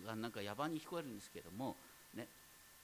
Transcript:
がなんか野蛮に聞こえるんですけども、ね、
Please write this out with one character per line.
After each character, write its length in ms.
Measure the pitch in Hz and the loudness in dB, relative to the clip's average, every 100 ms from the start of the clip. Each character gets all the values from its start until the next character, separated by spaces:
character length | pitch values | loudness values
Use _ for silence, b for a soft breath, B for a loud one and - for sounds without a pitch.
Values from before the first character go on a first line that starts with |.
| 98 | 2
が 100 | 110 | 2
な 140 | 113 | 2
ん 20 | |
か 100 | 107 | 2
野 140 | 101 104 | 2 4
蛮 120 | 151 | 4
に 120 | 156 | 4
聞 80 | - | 2
こ 120 | 170 | 0
え 20 | |
る 80 | 147 | 0
ん 80 | 104 | -4
で 60 | |
す 60 | - | -4
け 100 | - | -6
ど 100 | 82 | -4
も、 240 | 95 127 - B B B 107 | 2 2 2 B B B -4
ね、 100 | 120 - - - - - | -4 -8 -16 -16 -16 -16